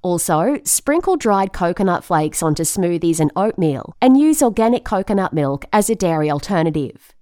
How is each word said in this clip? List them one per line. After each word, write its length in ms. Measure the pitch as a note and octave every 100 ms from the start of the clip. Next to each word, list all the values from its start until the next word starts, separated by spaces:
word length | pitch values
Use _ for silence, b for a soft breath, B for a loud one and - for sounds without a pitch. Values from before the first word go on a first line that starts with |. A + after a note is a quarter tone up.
Also, 560 | F#3 F3 - D#3+ F#3+ D4
sprinkle 540 | - - - D#4 F#4 F4+
dried 340 | A#3 G3 G3
coconut 520 | - E3+ F3 G3 F3
flakes 400 | - E3 D#3 -
onto 200 | E3 D3+
smoothies 560 | E3 - F3 E3+ E3+ D#3+
and 120 | D3+ -
oatmeal 600 | G#3 - D#3+ C3+ - -
and 180 | B3+ C4
use 240 | D4+ D4+
organic 420 | B3+ G#3+ A3+ A#3+ -
coconut 480 | G3+ G3 G3+ F#3+
milk 320 | D#3+ C#3 C#3 -
as 160 | G#3+ G3+
a 60 | A3+
dairy 340 | F3+ D#3+ D3+
alternative. 840 | D3 - F#3+ D#3+ D3+ C3 - _ _